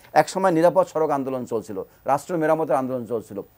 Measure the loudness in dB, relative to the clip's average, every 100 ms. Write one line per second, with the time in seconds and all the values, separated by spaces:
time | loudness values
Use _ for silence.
0 | -2 2 2 2 2 4 4 4 0 0
1 | 0 0 -2 -6 -4 -6 -6 -10 -12 _
2 | -2 -2 0 -2 0 0 2 0 0 -6
3 | -4 -6 -6 -12 -12